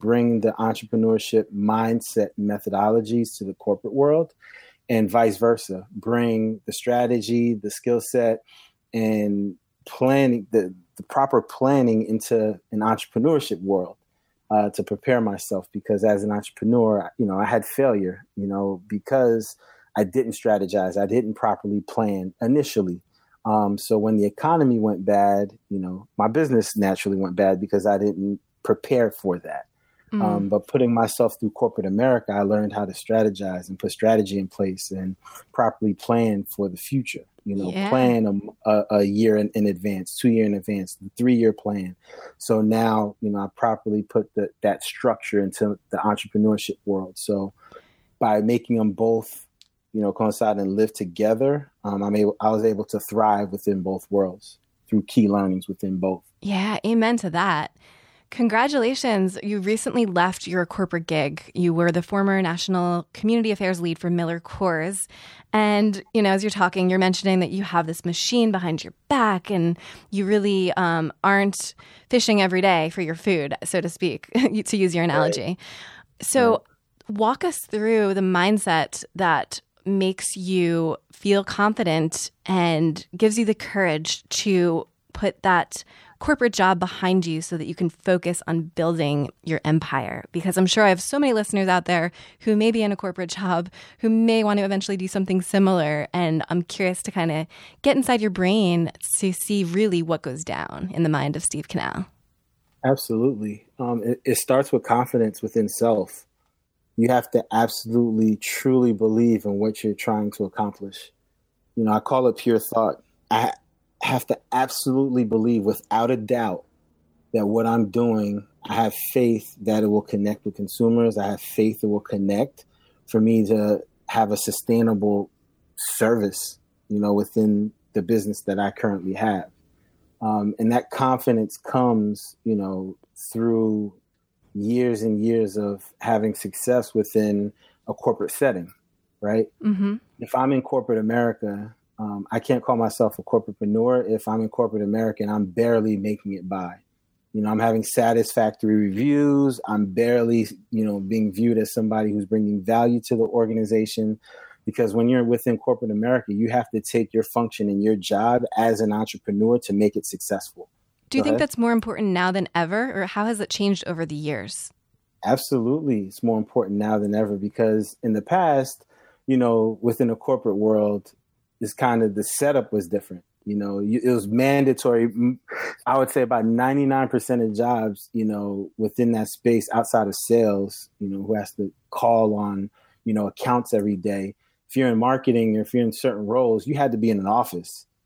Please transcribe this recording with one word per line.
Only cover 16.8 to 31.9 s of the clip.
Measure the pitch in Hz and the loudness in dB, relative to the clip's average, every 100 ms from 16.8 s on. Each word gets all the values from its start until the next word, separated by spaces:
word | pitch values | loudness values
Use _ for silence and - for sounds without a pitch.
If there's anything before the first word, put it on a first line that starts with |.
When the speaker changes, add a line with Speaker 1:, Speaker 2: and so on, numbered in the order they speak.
| 110 104 - - | 4 2 -2 -4
Speaker 1:
you | 110 | -2
know, | 95 | 0
I | |
had | 104 127 | 0 0
failure, | - - 135 104 92 92 - - | -2 0 2 2 -2 -6 -12 -8
you | 98 | -6
know, | 98 98 95 101 | -2 -4 -4 -6
because | 104 - 135 123 117 107 - _ _ _ - | -8 -2 2 4 2 -2 -14 _ _ _ -2
I | |
didn't | 98 127 113 | 0 0 -2
strategize, | - 117 104 95 104 92 95 | -2 0 0 0 0 0 0
I | 98 | 0
didn't | 117 110 | 0 0
properly | 107 113 101 104 101 | -2 -2 -2 -2 -4
plan | - - 107 98 92 - | -4 -2 0 -2 -6 -4
initially. | 117 147 135 110 92 87 - _ _ _ 110 | 0 2 2 -2 -2 -4 -12 _ _ _ -2
Um, | 107 104 101 | 0 2 -2
so | - 110 | 0 0
when | 107 110 | 2 2
the | |
economy | 101 - 151 165 135 117 | 2 0 0 4 4 4
went | 107 92 | 2 0
bad, | 95 101 101 101 101 - _ | 2 4 4 4 0 -6 _
you | 98 | -6
know, | 92 92 107 - | -6 -8 -10 -2
my | 107 | 0
business | 131 151 120 101 107 | 2 2 2 2 0
naturally | 98 95 98 98 | 0 0 -2 -2
went | 95 90 | -2 2
bad | 98 92 | 2 2
because | 101 101 98 | 0 0 2
I | 101 | 2
didn't | 104 90 98 101 - _ | 0 -2 -4 -6 -10 _
prepare | - 107 - 127 113 | -2 -2 2 2 2
for | - 98 87 | 0 -4 -4
that. | 78 73 - _ _ _ _ | -6 -12 -14 _ _ _ _
Speaker 2:
Mm. | 214 | -2
Speaker 1:
Um, | 185 - 98 | 0 0 0
but | 104 - | -2 0
putting | 135 120 | 0 2
myself | 117 110 - 117 - | 2 0 2 -2 0
through | 107 | -6
corporate | - 117 - | -2 -2 2
America, | 95 | 0